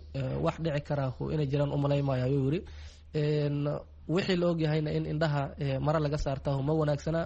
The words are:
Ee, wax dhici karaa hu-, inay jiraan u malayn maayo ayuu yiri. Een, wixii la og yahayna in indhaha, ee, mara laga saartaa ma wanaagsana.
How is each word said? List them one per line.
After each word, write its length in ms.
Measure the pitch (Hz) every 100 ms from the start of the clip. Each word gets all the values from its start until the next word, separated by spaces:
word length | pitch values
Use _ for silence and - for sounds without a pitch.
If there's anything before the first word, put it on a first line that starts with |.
| -
Ee, 280 | 139 131 135
wax 180 | 160 -
dhici 200 | 160 143
karaa 260 | - 143 131
hu-, 200 | - 135
inay 140 | 156 143
jiraan 260 | 139 143
u 60 | 143
malayn 260 | 143 143 139
maayo 180 | 131
ayuu 200 | 127 143
yiri. 160 | 131 170 - - - - -
Een, 480 | 156 147 151 147 143 147 147 - - -
wixii 280 | 165 196 180
la 100 | 175
og 120 | 165
yahayna 300 | 156 156 151
in 120 | 160 160
indhaha, 360 | 151 160 143 139 -
ee, 200 | 143 135
mara 200 | 143 156
laga 160 | 147 147
saartaa 440 | 147 135 147 139
ma 100 | 139
wanaagsana. 480 | 160 151 143 - 165